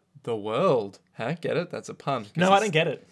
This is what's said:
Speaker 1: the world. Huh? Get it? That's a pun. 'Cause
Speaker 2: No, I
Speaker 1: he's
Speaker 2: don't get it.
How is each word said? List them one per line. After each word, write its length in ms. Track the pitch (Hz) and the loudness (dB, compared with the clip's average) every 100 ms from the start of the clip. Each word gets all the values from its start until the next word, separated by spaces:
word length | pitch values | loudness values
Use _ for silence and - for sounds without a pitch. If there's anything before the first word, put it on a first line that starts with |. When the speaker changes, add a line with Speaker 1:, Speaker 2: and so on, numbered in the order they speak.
| _ - | _ -14
Speaker 1:
the 100 | - 110 | -8 -6
world. 640 | 104 117 185 127 101 - _ - | -4 0 2 0 -2 -10 _ -10
Huh? 200 | 117 165 | -8 -6
Get 160 | - 127 | -6 -6
it? 140 | 175 | -6
That's 180 | 113 107 | -10 -14
a 60 | |
pun. 300 | - - 131 | -12 -6 -6
'Cause 80 | 101 - | -6 0
Speaker 2:
No, 140 | 180 | 6
I 40 | |
Speaker 1:
he's 80 | 196 | 6
Speaker 2:
don't 100 | 214 | 6
get 160 | 156 160 | 0 0
it. 180 | 127 - | -4 -12